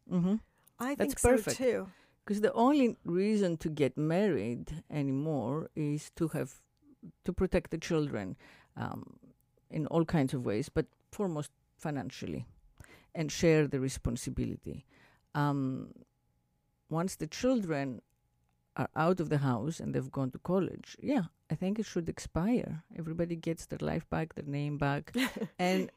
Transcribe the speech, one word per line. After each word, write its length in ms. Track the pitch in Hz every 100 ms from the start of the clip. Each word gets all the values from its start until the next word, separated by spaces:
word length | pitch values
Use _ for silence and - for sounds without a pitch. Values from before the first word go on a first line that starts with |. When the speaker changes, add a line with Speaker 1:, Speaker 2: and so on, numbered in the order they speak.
| -
Speaker 1:
Mm-hmm. 240 | 180 180 220 - _ _ -
Speaker 2:
I 160 | 247 285
Speaker 1:
That's 180 | 285
Speaker 2:
think 60 | 254
so, 100 | 240
Speaker 1:
perfect. 280 | 247 - 240
Speaker 2:
too. 300 | 262 202 190 - _ _ -
Speaker 1:
'Cause 160 | 208
the 120 | 208
only 420 | - 247 302 240 - 170
reason 520 | 175 202 214 185 165
to 120 | 165
get 280 | 151 127 -
married 880 | 156 175 208 131 110 120 - 151 -
anymore 800 | 151 139 135 156 143 110 151 - -
is 360 | 147 147 - -
to 120 | 160
have, 320 | 147 131 - _ _ _ - 175 -
to 80 | -
protect 380 | 180 190 180 -
the 60 | 165
children, 580 | - 160 147 113 95 - - - _ -
um, 400 | - 107 - - - _ _ _ -
in 180 | 156 151
all 180 | 165 160
kinds 280 | 170 135
of 120 | 135 120
ways, 240 | 104 139
but 160 | 160 156 _ _
foremost 400 | - 196 151 143 _ _ _
financially, 680 | 160 143 - - - 73 - - - - - - _ -
and 160 | 151
share 360 | - 170 156 147
the 120 | 139
responsibility. 1080 | 135 - 131 120 - 127 113 - - 139 - - - _ _ 147
Um, 580 | 147 143 131 131 - - - _ _ _ _ _ _ _ -
once 260 | 160 185 -
the 120 | 156
children 720 | - 254 254 180 147 139 113 - _ _ _ _ _ _ -
are 140 | 131 -
out 240 | 160 185
of 100 | 151
the 100 | 147
house 400 | 139 117 143 -
and 140 | -
they've 180 | 139 131
gone 200 | 139 131
to 80 | -
college, 560 | - 190 170 - - -
yeah, 220 | 208 277 165 _ -
I 60 | 156
think 240 | 185 220
it 60 | 202
should 220 | 180 165
expire. 760 | - - 160 196 247 - 160 - -
Everybody 380 | 160 170 170 165
gets 300 | 165 165 -
their 140 | -
life 260 | 151 160 -
back, 260 | 160 160 -
their 100 | 147
name 320 | 143 143 143
back. 380 | 143 143 - 240
Speaker 2:
<laughs> 440 | 254 - 202 -
Speaker 1:
And 320 | 180 190 -